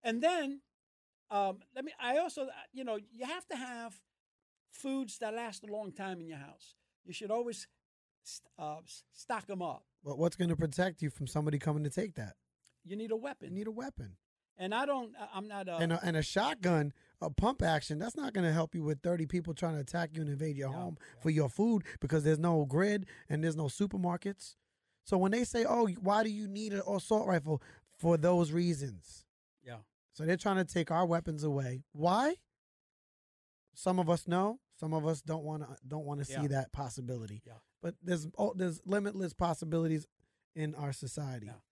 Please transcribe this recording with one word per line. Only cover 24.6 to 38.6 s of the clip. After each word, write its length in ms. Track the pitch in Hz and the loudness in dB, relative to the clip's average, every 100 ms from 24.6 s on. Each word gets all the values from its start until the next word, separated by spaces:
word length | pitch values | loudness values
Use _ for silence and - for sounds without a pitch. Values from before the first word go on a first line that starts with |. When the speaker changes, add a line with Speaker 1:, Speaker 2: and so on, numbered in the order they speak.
| _ _ _ _ | _ _ _ _
Speaker 2:
So 120 | - 190 | 2 6
when 140 | 190 | 6
they 120 | 226 | 4
say, 200 | 247 240 226 | 2 2 4
"Oh, 200 | 240 226 180 | 6 4 4
why 220 | 190 208 | 4 4
do 80 | 220 | 4
you 160 | 208 214 | 0 -4
need 260 | 196 214 | -4 -4
an 100 | 202 196 | -2 0
assault 400 | 202 - 214 226 | -2 4 2 6
rifle?" 340 | 180 147 151 - - _ - | 2 4 -2 -2 -20 _ -2
For 180 | 165 170 | 4 6
those 340 | 160 180 165 | 6 6 4
reasons. 760 | 160 175 156 139 95 - - _ _ _ _ | 2 2 0 -2 -8 -16 -20 _ _ _ _
Speaker 1:
Yeah. 160 | 127 117 104 _ _ | -14 -14 -16 _ _
Speaker 2:
So 100 | - | -4
they're 140 | 156 180 | 2 2
trying 180 | 214 190 | 4 4
to 80 | |
take 260 | 180 175 160 | 4 2 2
our 140 | 165 | 4
weapons 400 | 180 170 165 151 | 4 4 0 -2
away. 380 | 151 139 131 127 143 | 0 0 0 -4 -8
Why? 440 | 151 160 196 277 370 _ _ _ _ _ _ _ _ _ _ _ _ _ | 0 2 4 4 0 _ _ _ _ _ _ _ _ _ _ _ _ _
Some 240 | - - 185 | -4 0 2
of 100 | 165 | 4
us 180 | 170 - | 2 2
know. 320 | 175 202 240 _ _ | 2 2 -2 _ _
Some 160 | 160 | -2
of 120 | 156 151 | 0 0
us 140 | 156 | -2
don't 240 | 147 160 | -4 -6
wanna, 320 | 151 156 143 135 127 | -4 -6 -8 -14 -10
don't 200 | 151 147 | -8 -6
wanna 180 | 143 139 | -4 -4
Speaker 1:
Yeah. 140 | 135 | -2
Speaker 2:
see 60 | 147 | 0
that 240 | 135 131 | 0 -2
possibility. 720 | - 139 120 123 127 110 104 - | -6 -8 -6 -6 -6 -6 -10 -14
Speaker 1:
Yeah. 120 | 113 _ _ | -20 _ _
Speaker 2:
But 140 | 170 170 | -10 -8
there's, 240 | 175 175 151 - | -2 -2 -2 -2
oh, 160 | 208 | -2
there's 240 | 185 | 0